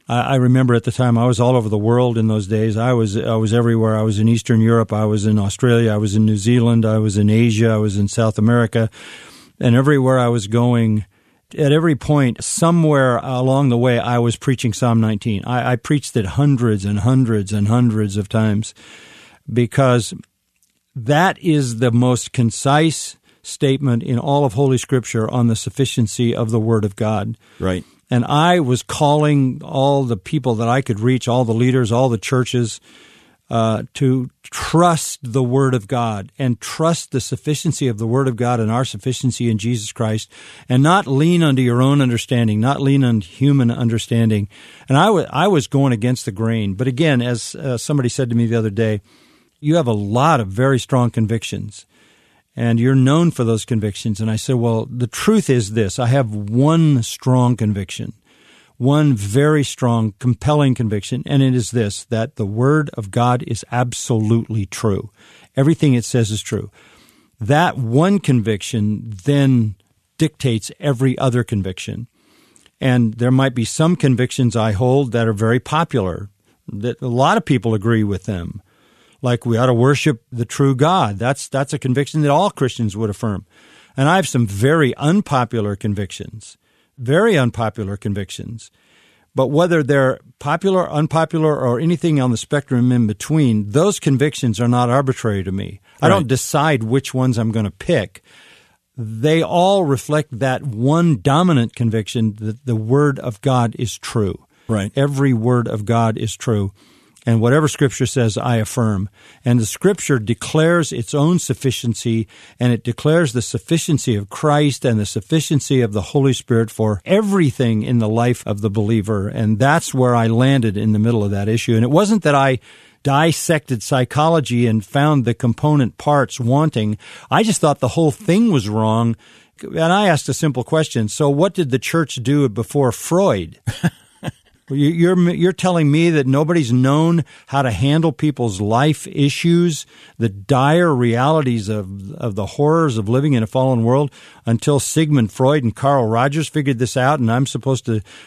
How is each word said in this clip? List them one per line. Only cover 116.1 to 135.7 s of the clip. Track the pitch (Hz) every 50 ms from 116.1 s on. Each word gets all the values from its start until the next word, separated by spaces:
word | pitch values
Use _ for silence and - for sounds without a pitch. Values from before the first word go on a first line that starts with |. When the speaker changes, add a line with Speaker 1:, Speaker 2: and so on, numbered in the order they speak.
| - 143 135 135 123
Speaker 1:
Spirit | - - - 120 113 113 110
for | - - 110 107 104 95 -
everything | - 185 214 220 196 196 190 165 131 - - 127 117 113 107
in | 117 123 123 117
the | 110 107
life | 110 117 117 123 117 - -
of | 107 104 101
the | 107 104
believer. | 98 113 104 104 117 110 92 107 110 101 95 107
And | - 120 110 104 110
that's | 101 127 139 151 165 - - -
where | 131 127 123 120
I | 120 117
landed | 113 113 117 127 135 139 131 113 110 92
in | 104 110 110
the | 107 104
middle | 107 117 120 110 104
of | 101
that | 104 98 101
issue. | 107 113 113 - - 113
And | 110 120
it | 123
wasn't | 147 175 214 202 220 202 -
that | 151 143
I | 139 139 135 131 - _ - - - - _ _ _ -
dissected | 139 139 143 160 165 151 - - - 160 147 - - 127 107 -
psychology | - 143 127 123 - - 147 151 165 170 160 123 - 120 120 120
and | 117 110 110 101
found | - - 139 143 151 151 139 113
the | 117 113
component | - - 117 110 - - 151 151 143 127 104 -
parts | - - 147 147 143 123 - - -
wanting. | 120 117 131 143 156 156 - 117 107 104 107 - - - - - - -
I | 131 170 226
just | 220 175 -
thought | - 151 139 -
the | 135 113
whole | - 170 165 151
thing | - - 214 - 175 214 240 226
was | 170 127 92 104
wrong. | 107 110 110 110 110 117 117 117 113 _ _ - - - _ _ _ -
And | - - - 160 160 165 185
I | 202 214
asked | 185 156 139 - -
a | 131
simple | - 170 151 123 127 113
question. | - 160 156 156 - - 127 107 104
"So | - - 151 143
what | 139 147 180 202 -
did | 185 165 127
the | 135 127
church | - - - 165 156 - -
do | 131 110 131 143 147 139 120
before | 98 117 113 - - 143 135 123
Freud?" | - - - - 170 185 202 175 117 98 85 78 - _ - 120 - -
<laughs> | - 165 - _ _ _ _ _ - 160 - _ _ _ _ _ _ -
You, | 139 143 143
you're, | 151 170 170 170 180 185 180 175 175
you're | 165 147 170 185
telling | 180 - - 185